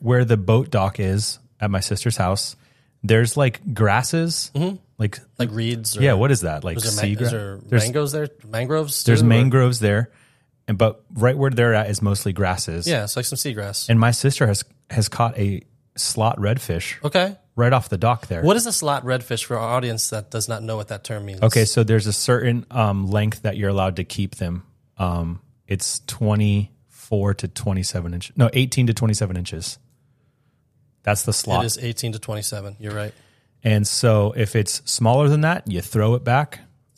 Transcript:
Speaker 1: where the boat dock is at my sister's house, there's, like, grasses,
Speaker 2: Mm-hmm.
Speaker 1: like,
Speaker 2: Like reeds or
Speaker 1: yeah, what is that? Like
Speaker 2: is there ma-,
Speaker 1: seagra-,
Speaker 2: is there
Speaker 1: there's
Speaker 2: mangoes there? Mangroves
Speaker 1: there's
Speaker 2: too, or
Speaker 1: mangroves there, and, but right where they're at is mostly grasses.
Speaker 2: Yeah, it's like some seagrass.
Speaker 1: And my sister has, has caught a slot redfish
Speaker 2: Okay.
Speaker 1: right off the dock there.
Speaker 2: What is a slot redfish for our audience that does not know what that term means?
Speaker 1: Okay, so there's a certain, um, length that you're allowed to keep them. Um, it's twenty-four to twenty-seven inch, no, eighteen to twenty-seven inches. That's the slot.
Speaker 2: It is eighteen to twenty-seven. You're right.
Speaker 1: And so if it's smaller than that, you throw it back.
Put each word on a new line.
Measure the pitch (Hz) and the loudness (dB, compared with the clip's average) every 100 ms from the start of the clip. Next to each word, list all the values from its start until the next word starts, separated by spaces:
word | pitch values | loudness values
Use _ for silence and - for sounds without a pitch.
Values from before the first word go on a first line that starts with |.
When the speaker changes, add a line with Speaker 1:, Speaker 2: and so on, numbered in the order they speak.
Speaker 1:
where | 117 123 | 0 2
the | 120 110 | 2 2
boat | 92 113 - | 4 2 2
dock | 104 98 - | 0 0 -2
is | 95 98 107 - _ - | -2 0 -2 -8 _ -6
at | 107 | -2
my | 95 | -2
sister's | - 101 120 - | -2 -4 -2 0
house, | 90 98 - - _ _ _ _ | 0 -2 -4 -12 _ _ _ _
there's, | 101 113 117 147 | 2 4 4 2
like, | 131 - 190 | 0 -2 -6
grasses, | 107 107 107 127 165 170 160 - | 0 2 2 2 0 -2 -4 -6
Speaker 2:
Mm-hmm. | 143 180 190 _ - | -4 -4 -6 _ -4
Speaker 1:
like, | 107 - - - | -4 -4 -12 -6
Speaker 2:
Like | 120 | -4
reeds | 110 117 120 110 104 | -2 -4 -4 -4 2
or | |
Speaker 1:
yeah, | 139 | 2
what | 101 131 | 4 4
is | 117 | 2
that? | 87 76 | 0 -4
Like | 90 85 | -6 -4
Speaker 2:
is | 110 104 | -2 -2
there | 101 | -2
ma-, | |
Speaker 1:
seagra-, | 104 | 0
Speaker 2:
is | 120 | -2
there | 110 101 98 - | -2 -6 -12 -2
Speaker 1:
there's | 123 | 0
Speaker 2:
mangoes | 110 139 143 | 2 0 -2
there? | 151 147 - 107 | -4 -6 -10 -10
Mangroves | 110 127 156 147 - | -6 -2 -2 -2 0
Speaker 1:
there's | - 113 | 4 6
Speaker 2:
too, | 113 | 6
or | |
Speaker 1:
mangroves | 113 131 131 127 120 | 6 6 4 2 2
there, | 107 104 117 _ _ _ _ _ - | 2 2 0 _ _ _ _ _ -4
and, | 98 | 2
but | 110 107 - | 2 0 -10
right | - 120 139 | 0 2 2
where | 135 | 0
they're | 120 120 | 2 2
at | 107 104 | 2 0
is | 98 | 0
mostly | 104 98 101 | 0 0 -2
grasses. | 92 92 90 - 85 170 | -2 -2 -2 -4 -6 -2
Speaker 2:
Yeah, | 143 | -2
it's | 104 - | -2 -6
like | 120 | -6
some | 135 | -6
seagrass. | 147 107 101 98 - | -6 -6 -8 -6 2
Speaker 1:
And | 113 | 4
my | 117 | 4
sister | 117 139 - 117 | 4 0 2 2
has, | 101 - _ - | 0 -4 _ -6
has | - 104 | -2 0
caught | - 117 - | 0 -2 0
a | 98 98 - _ _ - | -2 -2 -8 _ _ -8
slot | - - 110 - | -6 0 0 0
redfish | 101 123 - 85 - - | 0 -2 -2 -4 -6 -6
Speaker 2:
Okay. | 147 180 190 196 _ - | -2 0 0 -4 _ 0
Speaker 1:
right | 120 | 2
off | 135 - | 2 2
the | 98 | 0
dock | 113 120 - | 0 0 -4
there. | 85 | 0
Speaker 2:
What | 156 220 | 2 2
is | 233 | 0
a | |
slot | 196 151 127 | -2 -2 -2
redfish | 123 127 117 113 | -2 -4 -4 -6
for | - 120 | -4 -4
our | 113 123 | -2 -2
audience | 123 113 - | -2 -4 -4
that | 107 104 | -6 -6
does | 113 107 | -6 -6
not | 110 | -6
know | 113 110 | -6 -8
what | 104 | -8
that | 101 | -10
term | - 107 101 | -10 -10 -10
means? | 95 | 2
Speaker 1:
Okay, | 113 120 110 | 4 6 4
so | - | 4
there's | 110 110 104 | 4 4 2
a | |
certain, | 98 - 123 127 120 - | 0 2 2 2 -2 -2
um, | 127 107 98 95 | 0 0 0 0
length | 104 107 104 | 0 0 -2
that | 107 98 | -4 -2
you're | 98 | -2
allowed | 98 95 92 | 0 0 -2
to | |
keep | 90 - 98 - | -6 -6 -6 -6
them. | 87 87 - _ _ - | -6 -6 -10 _ _ -4
Um, | 90 85 85 87 - _ - | -2 -2 -4 -8 -14 _ -6
it's | 95 - - - | -4 -4 -8 -10
twenty-four | - 107 104 104 101 104 _ _ - - 104 101 | -2 0 2 2 2 -2 _ _ -20 -4 0 0
to | 98 90 | -2 -4
twenty-seven | - - 95 90 92 85 | -6 -4 -2 -2 -6 -6
inch, | 87 - | -8 -6
no, | - 117 | 2 2
eighteen | 127 135 135 120 | 4 0 2 0
to | |
twenty-seven | 110 113 104 101 90 | 2 0 0 -2 -4
inches. | 90 80 90 - _ _ _ _ _ _ _ _ _ _ _ _ | -6 -8 -10 -14 _ _ _ _ _ _ _ _ _ _ _ _
That's | - 104 | -2 0
the | - | 0
slot. | 107 - 90 | -2 0 0
Speaker 2:
It | 98 | 0
is | - | -4
eighteen | 120 113 117 | -6 -6 -6
to | 110 | -8
twenty-seven. | - 107 104 104 101 104 | -8 -8 -8 -8 -12 -12
You're | 107 | -10
right. | 104 104 - _ _ _ _ | -8 -8 -12 _ _ _ _
Speaker 1:
And | 113 107 104 | 2 2 2
so | - 123 107 104 113 | 2 4 4 4 0
if | 107 113 | -2 0
it's | 101 - - | -2 -4 -6
smaller | - 113 127 147 | 0 2 4 4
than | 151 | 4
that, | 156 175 - | 2 -2 -4
you | 87 | -6
throw | - 110 107 | -2 0 2
it | 123 | 2
back. | 120 127 147 - - _ _ | 2 0 0 -8 -20 _ _